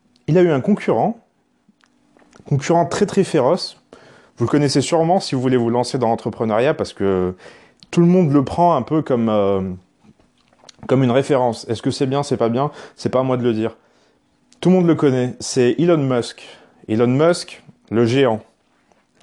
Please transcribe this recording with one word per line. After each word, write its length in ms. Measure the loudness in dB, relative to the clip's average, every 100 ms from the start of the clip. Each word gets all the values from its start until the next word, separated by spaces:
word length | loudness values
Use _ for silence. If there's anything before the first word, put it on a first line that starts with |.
| _ _ 0
il 100 | 4
a 40 |
eu 80 | 4
un 100 | 2
concurrent, 640 | 0 0 0 0 -2 -4 _ _ _ _ _ _ _ _ _ _ _ _ -4
concurrent 380 | -2 0 0 0
très, 200 | -2 -2
très 180 | 0
féroce. 580 | 0 2 2 0 -4 -14 _ -20 -20 -20 _ -6
Vous 80 |
le 60 | -2
connaissez 300 | 0 0 0
sûrement 400 | 0 0 2 0
si 140 | -2
vous 60 | -4
voulez 160 | 0 0
vous 140 | 0
lancer 280 | -2 -2 -2
dans 100 | -2
l'entrepreneuriat 640 | -2 -6 -6 -2 0 0
parce 180 | -2 -6
que 420 | -4 -2 0 -2 -6 -16 -20 _ _ -6
tout 100 | 2
le 60 | 4
monde 260 | 4 2
le 120 | 2
prend 320 | 0 0 2 0
un 60 |
peu 200 | -2 -4
comme, 260 | -2 -2 0
euh, 440 | 0 0 0 -4 -10 _ _ _ _ _ _ _ _ -20 -12 -2
comme 160 | 0
une 80 | 2
référence. 560 | 2 2 0 0 -4 -8
Est-ce 140 | -6
que 80 | -4
c'est 160 | -2 -2
bien, 160 | -2
c'est 140 | -2 -2
pas 120 | 0
bien ? 220 | 0 -4 -6 -20
C'est 140 | -10 -4
pas 120 | -2
à 20 |
moi 140 | 0 0
de 60 |
le 100 | -2
dire. 240 | -2 -4 -8 _ _ _ _ _ _ _ -4
Tout 100 | 2
le 60 | 2
monde 100 | 2
le 80 |
connaît, 400 | 2 2 0 -2 -6
c'est 340 | -6 0 2 2
Elon 200 | 2 2
Musk. 440 | 0 -2 -4 -10 -20 -20 _ _ -4
Elon 200 | 0 2
Musk, 540 | 2 2 0 -6 -18 -20 _ -4
le 160 | 0 2
géant. 340 | 2 2 0 -8 _ _ _ _ _ _ _